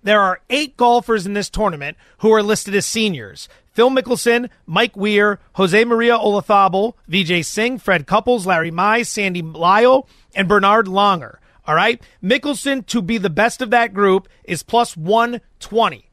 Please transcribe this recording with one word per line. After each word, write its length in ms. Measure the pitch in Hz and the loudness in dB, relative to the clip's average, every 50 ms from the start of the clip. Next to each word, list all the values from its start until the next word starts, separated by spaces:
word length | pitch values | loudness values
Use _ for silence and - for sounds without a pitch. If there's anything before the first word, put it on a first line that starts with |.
| _ | _
There 160 | 196 214 208 | 2 2 2
are 220 | 202 185 185 - _ _ | 2 2 0 -4 _ _
eight 280 | 247 285 302 269 _ | -4 -4 -4 -4 _
golfers 500 | - 247 240 240 240 - - 226 214 170 | 0 2 2 2 2 0 -2 -4 -4 -2
in 60 | 196 202 | -4 -6
this 180 | 208 190 - | -6 -6 -6
tournament 460 | - 170 214 196 170 147 143 143 160 _ _ _ _ _ | -4 -4 -2 -2 -4 -6 -12 -12 -14 _ _ _ _ _
who 120 | - 220 | 2 2
are 100 | 220 220 | 4 4
listed 360 | 208 208 214 - - 202 196 | 2 0 -2 -2 -4 -4 -4
as 100 | 202 - | -4 -4
seniors. 640 | - - - 220 214 180 131 110 98 - - - - _ _ _ _ _ | -4 -4 -4 -2 -4 -4 -6 -10 -16 -18 -20 -20 -20 _ _ _ _ _
Phil 180 | - 233 254 | 2 2 4
Mickelson, 580 | 262 262 254 254 254 196 - 240 233 240 247 240 _ _ _ | 4 0 0 -2 -4 -2 0 0 0 0 0 -4 _ _ _
Mike 320 | - 160 190 233 247 _ | -4 -2 0 0 0 _
Weir, 440 | 202 190 214 208 202 208 208 202 - _ _ _ | -4 -2 0 2 2 2 2 0 -4 _ _ _
Jose 300 | - 190 185 165 214 233 | -2 0 2 4 2 2
Maria 320 | 240 233 226 233 240 240 | 2 2 2 2 2 2
Olazabal, 760 | 226 220 214 202 202 - - 214 202 196 190 175 190 202 233 - _ _ - | 2 2 0 0 -2 0 2 2 4 4 4 2 0 -2 -2 -6 _ _ -4
V 160 | 156 196 190 | -2 -2 0
J 180 | 156 180 175 156 | 0 -2 -2 -4
Singh, 360 | - - 208 220 247 262 220 | -4 -4 -2 -2 -2 -2 -4
Fred 280 | - - 190 170 143 | -2 -2 -2 -2 0
Couples, 400 | - 185 214 208 247 247 233 180 | 0 -2 0 2 2 0 0 0
Larry 240 | 185 185 165 160 170 | -2 -2 0 -2 -4
Mize, 380 | 160 170 185 208 220 233 233 - | -4 -2 0 0 0 0 -2 -4
Sandy 340 | - 220 202 190 180 180 165 | -6 -4 -4 -4 -4 -6 -8
Lyle, 640 | 160 160 151 165 175 190 214 233 247 262 269 269 _ _ _ _ _ _ | -10 -8 -2 2 4 4 6 6 4 4 2 0 _ _ _ _ _ _
and 100 | 196 196 | -4 0
Bernard 400 | 170 208 202 196 196 208 226 220 | 2 2 2 4 4 4 2 2
Langer. 520 | 190 185 196 202 202 190 170 131 104 - _ _ _ _ _ _ | 0 0 2 2 2 2 0 -4 -14 -18 _ _ _ _ _ _
All 80 | - 151 | -2 0
right? 260 | 165 185 226 247 233 - _ _ _ - | 2 2 0 -2 -4 -8 _ _ _ -2
Mickelson 640 | 185 247 285 - 294 285 - - 277 269 269 202 | -2 -2 0 0 -4 -6 -4 -4 -4 -4 -4 -6
to 160 | - - 240 190 | -4 -4 -4 -2
be 160 | 165 233 226 | -2 -4 -2
the 100 | 185 196 | -2 -4
best 320 | 156 170 214 240 - - | 0 0 0 0 0 -4
of 100 | 247 214 | -4 0
that 220 | 240 240 233 233 196 | 0 0 0 0 -2
group 360 | 190 202 196 185 196 190 _ _ _ _ | 0 2 2 2 0 -2 _ _ _ _
is 180 | - 175 156 - | -8 -8 -8 -6
plus 340 | - - 233 240 - - | -2 0 0 0 0 -4
one 440 | 170 156 170 208 226 233 240 240 233 _ _ _ _ | -10 -4 0 0 0 0 0 -4 -10 _ _ _ _
twenty. 480 | - - 202 226 226 185 147 104 _ _ | -18 -6 -2 0 0 0 -2 -6 _ _